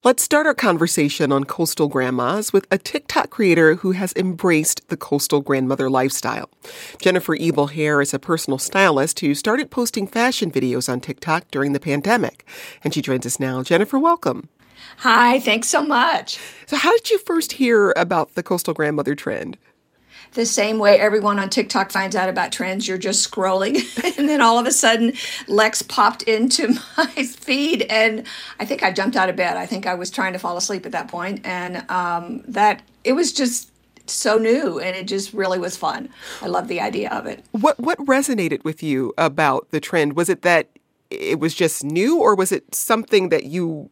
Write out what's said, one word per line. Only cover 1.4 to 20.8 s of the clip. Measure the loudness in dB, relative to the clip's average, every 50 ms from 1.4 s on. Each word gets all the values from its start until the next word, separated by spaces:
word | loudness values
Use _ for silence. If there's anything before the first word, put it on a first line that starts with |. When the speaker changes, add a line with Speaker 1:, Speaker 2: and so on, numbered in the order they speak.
| 0
Speaker 1:
coastal | -2 -2 -2 -2 -2 0 0 -2 0
grandmas | 2 0 0 0 0 0 0 0 -2 -2 -4 2
with | 0 0 2 _
a | -2 -2
TikTok | _ -6 -8 -8 _ -2 -2 -2 -2 -2
creator | -2 2 4 4 6 8 6 6 6
who | 4 0 -2
has | -2 0 -4 -4 -2
embraced | -2 -2 -2 -2 0 2 2 2 4 2 0 -4 -4 _ -8
the | -8
coastal | -8 -4 -2 -2 -2 0 2 0 0
grandmother | 2 0 0 0 2 0 0 0 0 0
lifestyle. | 2 2 2 0 -2 -2 -4 -4 -6 -6 -10 _ _ _ -20 -20 -18 -16 -18 -18 -16 0
Jennifer | 2 2 2 2 0 0 -2 0
Ebel | 0 2 2 2 0
Hare | 0 0 -2 0 2 2 2
is | 2 0 -2
a | -6
personal | -2 -2 -2 -2 0 -2 -4 -4
stylist | -4 -2 2 4 4 4 4 4 2 0 -2 -2
who | 0 0 0
started | 0 0 0 0 0 -2 -4
posting | -4 -4 -4 -2 -2 -4 -6
fashion | -4 -2 0 0 0 0 0 -4 -2
videos | 0 -2 0 0 -2 -2 -2 -4
on | -4 -6
TikTok | -6 -10 -12 _ -2 -2 -2 -2 -2 _
during | -4 -2 0 0 0
the | -2
pandemic. | -2 -2 -2 0 2 2 2 2 2 -2 _ _ -20 -20 -20 -18 -18 -18 -20 -6
And | -6 -4 -4
she | -2
joins | -2 -2 -2 -2 -2
us | -6 -6 -4
now. | -4 -4 -4 -4
Jennifer, | 0 2 2 2 2 2 0 2
welcome. | 2 2 2 2 0 -4 -4 -4 -10 -16 _ _ _ _ _ -20 -20 -20 -18 -2
Speaker 2:
Hi, | 2 4 4 6 6 6 4 2
thanks | 2 0 0 0 0 0
so | 0 0 2
much. | 2 2 2 2 2 0 -2 -4 -8 -12 -12 -14 -18 -20 -20 -8
Speaker 1:
So | -4 -4
how | 0 2 4
did | 4 4 2 2
you | -2 -2
first | 0 0 -2 -2 -2 -4
hear | -2 0 2 4 6 4 4 4 4
about | 2 0 0 0 0 0 -2 _
the | -8
coastal | -2 -2 -2 -2 -2 -4
grandmother | -2 0 -2 0 0 0 -2 -2 -4
trend? | -4 -4 -6 -6 -6 -8 -10 -12 _ _ _ _ _ _ _ _ _ _ _ -20 -20 -20 _
Speaker 2:
The | _ -2 -2
same | 0 0 0 0 0 0
way | 4